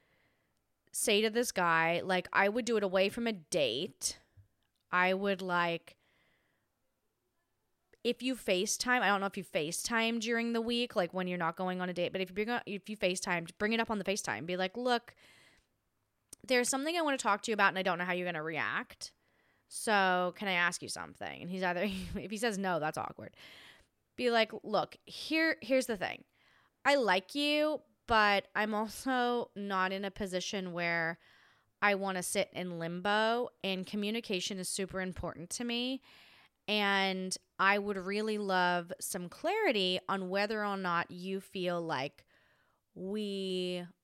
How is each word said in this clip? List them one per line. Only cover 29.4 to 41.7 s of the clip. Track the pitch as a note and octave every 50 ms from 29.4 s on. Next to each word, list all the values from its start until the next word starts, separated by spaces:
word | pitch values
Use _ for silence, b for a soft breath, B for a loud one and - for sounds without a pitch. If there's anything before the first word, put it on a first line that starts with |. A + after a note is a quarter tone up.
| - - _
not | G3+ G3+ G3+ G3 F#3+ F#3 F#3
in | F#3+ G3 G3+
a | G3
position | G3 - G#3+ F#3 F3+ F3+ F3+ - - G3+ F#3 F3+ E3+
where | E3+ F3 E3+ E3+ E3+ E3 D#3+ E3 b b b b b b b b b b b _ _
I | - G#3 G3+
wanna | F#3+ G3 G3 F#3 F3+
sit | F3 - - G3+ F#3 -
in | - C#3 F3+ F3+ F3 E3
limbo, | E3 E3 E3+ F3+ F3+ G3+ G#3 G#3+ A3 A3 A#3 A#3+ B3 - - _
and | - G3 F#3+ F#3 F#3
communication | - - G#3+ G3+ G#3 A3 A#3 A#3 - G#3 F3+ F3 - G#3 F#3+
is | F3+ -
super | - - G3 F3 - F#3+
important | F#3 F#3 F3 - - E3 - - E3 F3
to | - - A#3+
me. | A#3+ A#3 A#3+ B3 B3+ C4+ C4 B B B B B B B B B B B _ _ -
And | G#3 G#3 G3+ G3+ G3 G3 F#3+ F#3+ F#3+ F#3+ F#3 F#3 - - - _ _ -
I | F#3 G3 G3+ G#3
would | G3+ G#3 G#3
really | F#3+ F3 F#3+ G3+ G#3+ G#3+ A3 G#3+
love | G#3 G#3 F#3+ F#3 F#3 F3+ F3+ F3+ F3 F3 F3 F#3 -
some | - - - F3+ F3+ E3+
clarity | - - - E4 G4 A4+ G#4+ E4+ A#3+ G#3 F#3 F#3 F#3 F3+ - -
on | G3 F#3+ F#3+ F3+
whether | F#3 G3 G#3 G#3 A3 G#3+
or | G#3 G#3 G3
not | G3 F#3+ F3+ E3+ E3+ E3 -
you | - F3+ F3+ F#3+ F#3+ F#3+
feel | - - - F#3 F3+ F3+